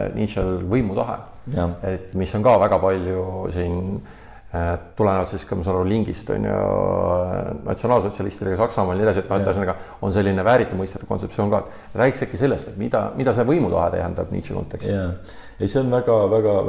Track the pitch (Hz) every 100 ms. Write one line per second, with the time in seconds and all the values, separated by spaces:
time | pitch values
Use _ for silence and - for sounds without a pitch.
0 | 98 101 107 98 92 92 90 120 110 101
1 | 117 107 - - - 127 87 85 95 92
2 | - 92 92 107 107 110 98 95 95 95
3 | 90 92 92 92 95 87 87 87 92 101
4 | - - - - - 85 85 85 - -
5 | 107 95 92 98 - 98 87 92 92 110
6 | 104 - - 98 104 101 - - 50 50
7 | 64 90 90 92 90 92 - 107 113 120
8 | 101 101 101 - 98 92 117 - 92 92
9 | 107 95 - 98 98 95 92 92 - -
10 | 101 98 98 95 92 127 113 92 95 -
11 | - 101 104 - 101 104 - - - -
12 | 123 131 123 - 135 104 - 98 117 110
13 | 104 - 131 110 120 165 110 87 85 90
14 | 87 87 87 95 90 92 92 - 101 98
15 | 92 90 - - - - 101 139 131 123
16 | 123 113 101 110 107 101